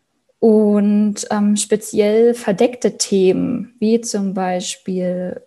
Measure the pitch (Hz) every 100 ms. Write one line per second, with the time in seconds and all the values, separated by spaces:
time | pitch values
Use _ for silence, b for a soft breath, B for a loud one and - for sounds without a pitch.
0 | _ _ _ _ 226 214 208 208 208 208
1 | 208 202 - 214 208 208 - 214 - 214
2 | 208 220 233 240 - 190 247 247 214 -
3 | - 196 185 - - - 196 _ 214 233
4 | 233 208 196 190 185 180 - - - 185
5 | 180 180 180 -